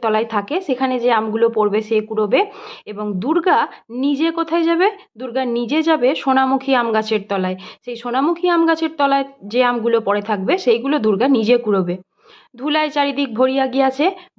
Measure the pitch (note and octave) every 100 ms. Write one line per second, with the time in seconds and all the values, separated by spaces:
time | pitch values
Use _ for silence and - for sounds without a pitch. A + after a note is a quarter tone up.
0 | A3 G#3+ A3+ G#3+ G3+ D#4+ F#4+ B3 C4 B3+
1 | A#3+ A3+ A3 A3 A#3 A3 G#3 G#3 G#3 A3
2 | G#3+ G#3+ G#3 C4 G#4 - - - - G3+
3 | G#3 F#3 A#3 E4 F4+ A#3+ C#4+ - - A#3+
4 | C#4 C4+ E4 E4 E4 E4+ E4 E4 G4 G4+
5 | - G#3+ B3 A#3+ B3+ A#3 A3+ D4+ D#4+ D#4
6 | B3 D#4+ C4+ C4 C4 C4 C4+ C4 A#3 A3
7 | G#3+ A3 F#3+ G3 F#3 F#3 - - - A#3
8 | B3 B3 D4 E4+ F4+ E4+ E4 D#4+ D#4+ D#4+
9 | C#4 C#4 C#4 - G3+ A#3 B3 A#3+ A3 A3+
10 | A3 G3+ G3+ G3+ F#3+ F4+ B3+ A3+ C4+ C#4
11 | G#3+ G3 C4+ C4 G#3+ A#3+ A3+ G3 F3 F#3
12 | - _ _ - _ A3+ C#4+ D4+ D#4 D4
13 | C#4+ C#4 C#4 G#3+ C4 C4+ C4 B3+ C4+ C4
14 | F#4+ G4 -